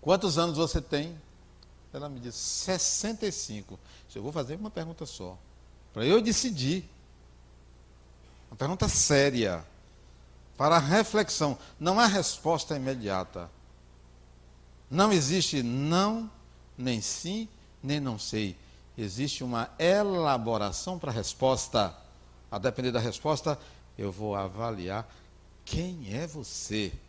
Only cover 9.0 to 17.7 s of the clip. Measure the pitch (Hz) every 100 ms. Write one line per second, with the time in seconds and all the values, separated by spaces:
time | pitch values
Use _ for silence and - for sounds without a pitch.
9 | - 143 139 123 107 85 - - - -
10 | - - - - - - 143 165 143 196
11 | 214 214 208 - 151 127 - - 156 196
12 | 233 196 160 - 160 160 - 147 131 135
13 | 104 95 90 92 85 - - - - -
14 | - - - - - - - - - 143
15 | 208 190 135 180 - 147 120 127 147 170
16 | 202 220 220 - - - - - 127 117
17 | - - 165 208 220 - -